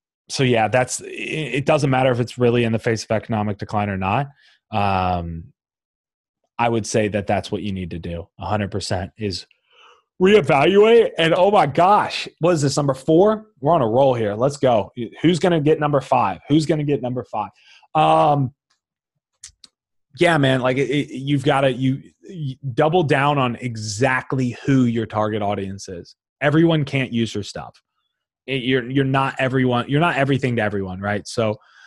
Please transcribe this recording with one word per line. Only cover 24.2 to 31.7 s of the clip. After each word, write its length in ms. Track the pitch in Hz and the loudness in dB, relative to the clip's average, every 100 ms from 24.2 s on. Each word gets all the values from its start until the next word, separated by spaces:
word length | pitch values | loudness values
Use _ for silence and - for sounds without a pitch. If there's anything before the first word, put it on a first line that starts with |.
| - 135 123 110 - | -4 -4 -4 -4 0
who 200 | 135 123 | 2 2
your 200 | 113 107 | 0 -4
target 360 | 110 107 107 | -4 -2 -2
audience 460 | 101 101 98 98 - | -4 -4 -6 -10 -12
is. 280 | 90 90 _ _ _ | -14 -16 _ _ _
Everyone 440 | 143 151 170 160 | 2 4 4 2
can't 280 | 135 139 123 | 0 -4 -2
use 200 | 117 113 | -2 -2
your 120 | 104 | -4
stuff. 360 | 98 - 60 _ _ _ _ _ _ _ - | -10 -12 -16 _ _ _ _ _ _ _ -8
It, 160 | 135 | -4
you're, 260 | 120 131 120 | 0 0 0
you're 140 | 139 | 0
not 320 | 135 135 135 - | 2 0 0 -2
everyone, 500 | 131 131 127 120 117 | -2 0 0 0 0
you're 120 | 143 | 0
not 160 | 170 135 | 0 0
everything 400 | 135 135 131 117 | 0 0 0 -2
to 60 | |
everyone, 380 | 107 101 95 92 | -2 -4 -6 -6
right? 280 | 101 104 - | -4 -4 -6
So, 260 | - 110 104 _ | -4 -2 -4 _